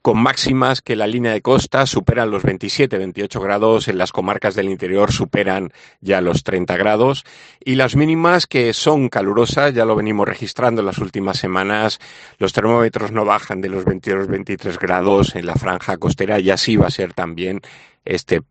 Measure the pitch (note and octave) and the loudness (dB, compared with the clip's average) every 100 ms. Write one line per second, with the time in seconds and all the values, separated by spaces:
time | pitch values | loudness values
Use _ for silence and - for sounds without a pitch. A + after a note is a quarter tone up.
0 | - A2 B2 C3+ - C3 B2+ B2+ - G#2+ | 2 2 2 0 -2 2 2 0 -4 -2
1 | G#2+ A#2+ A#2 G#2+ A#2+ B2+ - C3 C3+ - | -2 0 -2 -2 2 2 4 0 0 2
2 | F#2 A#2 A2 G2+ - F#2+ G2+ - C#3 G2+ | 0 2 0 0 -2 -2 -6 0 0 0
3 | F#2+ F2+ G2+ A2+ F#2+ G2+ A2 A2 G#2 F#2 | -4 -6 -6 -4 -2 2 4 2 2 -2
4 | F#2 - F#2+ G2+ G#2+ G2 G2 F#2 F#2 F#2+ | -2 -2 -2 0 -2 -2 -4 -4 -2 2
5 | G#2+ - G#2+ - G2 F#2+ F#2 _ - _ | 2 2 -2 0 0 -2 -4 _ -20 _
6 | F#2 F#2+ F2+ E2 - F#2 E2+ F2+ G2+ G#2+ | -2 0 2 0 -2 -4 -2 0 2 4
7 | B2+ C3+ - - - _ - C3 B2+ C#3 | 2 0 -8 -20 -20 _ -2 0 2 2
8 | D#3 D#3+ E3+ F3+ - C#3 A#2 G#2+ - D3+ | 2 2 2 2 0 0 0 2 2 2
9 | B2 A#2+ G2 G2+ A#2 - C#3+ A#2+ A2+ G#2+ | 2 0 0 2 2 2 0 2 2 2
10 | G#2+ G#2+ G2 G2 G#2 - B2 A#2 G2 F#2 | 0 0 -2 -2 -8 -2 0 0 -2 -4
11 | G2 G#2 G2 F#2 F#2+ F#2 G2 G#2+ G#2+ - | -6 -4 -4 -4 -2 -2 -2 0 -2 -4
12 | - - - _ F#2+ - G#2+ A#2+ A2+ - | -14 -20 -20 _ -2 0 2 2 2 0
13 | G#2 A2 G#2 G#2 - F#2+ F#2+ F#2+ F#2 F#2+ | -4 -2 2 0 0 -6 -4 -2 -2 -4
14 | A2 F#2+ G2 F#2+ G2 G2 G2+ E2+ F#2 F2+ | -2 -2 -2 -6 -6 -6 -6 -6 -2 0
15 | F#2+ G2 G2 - E2+ E2+ F#2+ F2+ - F2+ | 4 4 2 0 -4 -4 -2 -4 -4 -4
16 | E2+ - G2 G#2+ F#2+ F#2+ - G#2+ F#2 - | -2 -2 0 0 2 0 2 2 2 0
17 | F#2 F2 F2 E2 F#2 G2 - - - _ | -6 -4 -8 -6 -6 -6 -10 -20 -20 _
18 | - F2 - E2+ - | -6 -6 0 -2 -2